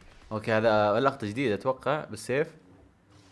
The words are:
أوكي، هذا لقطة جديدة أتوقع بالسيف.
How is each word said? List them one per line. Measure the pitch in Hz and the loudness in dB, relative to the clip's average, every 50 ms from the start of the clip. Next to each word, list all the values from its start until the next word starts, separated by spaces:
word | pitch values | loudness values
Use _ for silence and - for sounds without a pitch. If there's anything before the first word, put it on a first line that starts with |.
| - - - - - - | -20 -20 -20 -20 -14 -10
أوكي، | 110 107 107 117 | -10 -8 -2 0
هذا | 110 110 110 117 107 107 104 104 101 117 | 0 2 4 4 4 4 4 4 2 4
لقطة | 135 135 131 - 113 101 | 2 2 0 0 -6 -6
جديدة | 104 127 143 117 101 | -4 -2 -2 -2 -2
أتوقع | 98 - 131 127 - - 127 147 151 143 | 0 -2 -4 -4 -2 -2 -4 -4 -4 -6
بالسيف. | - 107 104 - - 123 143 160 160 - - _ - - - - _ _ _ _ _ _ - _ _ | -10 -14 -14 -8 -4 -4 -4 -4 -4 -8 -18 _ -20 -20 -20 -20 _ _ _ _ _ _ -20 _ _